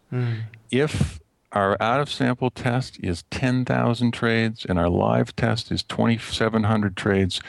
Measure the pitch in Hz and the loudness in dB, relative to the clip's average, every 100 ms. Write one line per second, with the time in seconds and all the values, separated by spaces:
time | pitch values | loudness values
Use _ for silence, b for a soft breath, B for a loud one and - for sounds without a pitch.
0 | _ 123 120 113 110 - _ 123 151 - | _ -4 -2 -4 -8 -14 _ 0 0 0
1 | - - _ _ _ 104 98 101 107 131 | -2 -4 _ _ _ 0 2 2 2 0
2 | 143 - 127 123 127 - 123 123 131 - | -2 -2 -2 0 -2 -2 -2 -2 -4 -6
3 | 95 85 - - 127 127 123 127 120 117 | -4 -4 -6 -2 0 0 0 2 2 2
4 | 120 117 117 113 113 110 - 90 85 92 | 0 0 0 2 0 -4 -2 0 2 2
5 | 104 117 120 - 117 113 - - - - | 2 2 0 -2 -2 -2 -4 -6 -6 -2
6 | 113 113 - - 113 113 107 110 104 92 | 0 0 -2 -2 0 2 2 2 0 -2
7 | 104 98 95 - | 0 2 2 -2